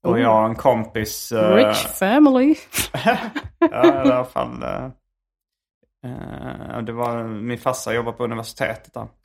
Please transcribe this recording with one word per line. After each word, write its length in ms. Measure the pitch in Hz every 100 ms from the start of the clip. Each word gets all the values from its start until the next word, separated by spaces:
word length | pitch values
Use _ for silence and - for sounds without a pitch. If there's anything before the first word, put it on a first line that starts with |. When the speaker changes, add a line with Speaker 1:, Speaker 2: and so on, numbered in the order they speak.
Speaker 1:
Och 100 | -
Speaker 2:
Oh. 80 | 117
Speaker 1:
jag 180 | 120 110
och 60 | 113
en 60 | 113
kompis, 760 | 139 113 110 110 107 - -
eh, 240 | 113 107 107
Speaker 2:
Rich 300 | 107 107 -
family. 680 | - 190 262 294 262 277 311 - - -
Speaker 1:
<laughs> 680 | - 202 240 226 - - _
Ja, 260 | 339 - 339
i 240 | 135 269
alla 140 | 127 -
fall, 380 | - 120 123
eh, 220 | 127 - 127 - _ _ _ _ _ _ _ _ _ _ 123
eh, 760 | 127 - 135 127 - - 120
det 80 | 113
var, 300 | 117 120 117
min 340 | 113 107 117 120
farsa 360 | 135 127 -
jobbar 180 | 117 117
på 120 | -
universitetet 680 | 120 117 117 - 113 110 -
där. 140 | 123 113 _